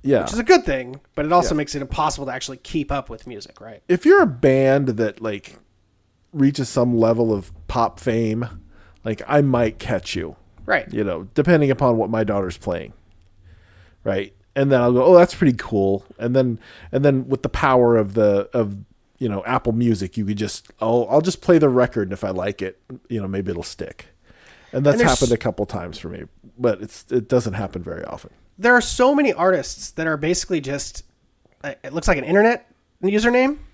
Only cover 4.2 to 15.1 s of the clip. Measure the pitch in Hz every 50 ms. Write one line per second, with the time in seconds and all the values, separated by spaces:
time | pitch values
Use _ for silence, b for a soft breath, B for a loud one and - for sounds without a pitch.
4.2 | - 202 131 120 - 139 131 135 135 135 135 143 143 127 113 107 113 107 98 -
5.2 | 113 110 104 101 - - - - _ _ _ _ _ _ _ _ _ _ _ _
6.2 | _ _ - 151 135 139 143 - 131 - - 131 120 123 120 113 113 113 117 113
7.2 | 120 113 107 101 92 - - - - - - 123 113 - - - - 127 110 113
8.2 | 117 110 107 113 120 117 - - - b b b b b b b _ 113 110 -
9.2 | - - 139 147 143 139 131 120 120 110 - - - - 113 92 - - - 87
10.2 | 82 80 - _ _ _ _ - - - - 156 - - - 110 104 98 87 80
11.2 | 95 98 - - 143 156 175 156 147 135 131 127 143 127 117 110 107 92 113 110
12.2 | 110 104 104 101 95 90 90 - - 98 87 82 80 - - - _ _ _ _
13.2 | _ _ _ _ b b b b b b b b b b b b - 110 98 98
14.2 | 101 - _ _ _ _ _ 135 139 139 135 127 120 123 123 123 131 165